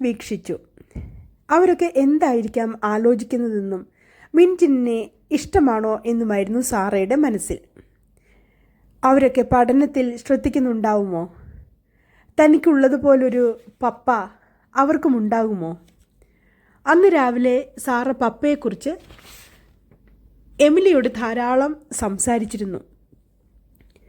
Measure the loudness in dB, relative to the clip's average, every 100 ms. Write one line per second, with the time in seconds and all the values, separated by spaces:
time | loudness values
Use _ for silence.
0 | -6 -6 -8 -10 -10 -12 _ _ -20 -18
1 | -18 -20 -20 _ -2 2 2 2 0 0
2 | 2 2 2 0 -2 -4 -6 -4 -4 0
3 | 2 0 -2 -4 -4 -4 -6 -8 -12 _
4 | _ _ _ 4 4 4 2 2 0 -4
5 | -8 _ -6 -6 0 2 2 2 -2 -4
6 | -4 -4 -2 -2 -2 -4 -2 -2 -2 -2
7 | 0 0 0 -2 -6 -12 _ _ _ _
8 | _ _ _ _ _ _ _ _ _ -2
9 | 2 4 4 0 0 2 4 2 2 0
10 | -4 -6 -2 -2 0 -2 -2 -2 0 -2
11 | -2 -6 -8 -14 -20 -20 -20 _ _ _
12 | _ _ _ 2 4 4 4 4 2 2
13 | 2 4 2 0 -2 -4 -14 -6 -6 -4
14 | -4 -4 -4 _ _ _ _ 0 0 2
15 | 0 0 0 -2 -2 -4 -8 -10 _ _
16 | _ _ _ _ _ _ _ _ 2 4
17 | 6 4 0 0 0 0 -4 -10 -4 -2
18 | -2 -2 -4 -2 -2 -2 -4 -6 -10 -10
19 | -14 -20 -20 -20 -20 _ _ _ _ _
20 | _ _ _ _ _ 2 4 4 4 2
21 | 0 -4 -6 -4 -2 0 -2 -6 -12 -8
22 | -6 -4 -2 -2 -4 -8 -10 -10 -14 _
23 | _ _ _ _ _ _ _ _ _ _